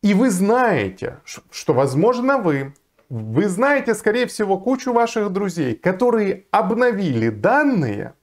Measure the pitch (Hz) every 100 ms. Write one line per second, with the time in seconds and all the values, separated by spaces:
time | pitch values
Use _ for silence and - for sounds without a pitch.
0 | 208 202 262 185 196 240 247 160 98 92
1 | - - - - _ - - 117 135 127
2 | 202 240 254 269 190 139 135 - _ _
3 | _ 117 110 117 202 185 269 285 262 214
4 | - 220 247 - 208 190 190 262 262 233
5 | 233 233 202 190 196 165 135 110 185 185
6 | 247 226 202 - _ 196 190 226 247 202
7 | 185 120 113 104 170 262 294 240 131 101
8 | - -